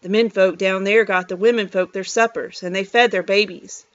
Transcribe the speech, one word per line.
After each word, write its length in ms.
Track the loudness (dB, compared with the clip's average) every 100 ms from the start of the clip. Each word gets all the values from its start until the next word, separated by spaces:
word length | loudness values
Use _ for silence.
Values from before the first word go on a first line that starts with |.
The 60 | -2
men 200 | 0 0
folk 280 | 2 2 2
down 260 | -2 -2
there 200 | 2 2
got 240 | 2 0 -2
the 80 | 0
women 320 | 2 2 0
folk 240 | -2 -4
their 120 | -4
suppers, 580 | -6 0 0 -2 -10 -10
and 140 | -8 -6
they 80 |
fed 260 | -4 2 2
their 120 | 2
babies. 640 | -2 0 0 -4 -16 -20 -20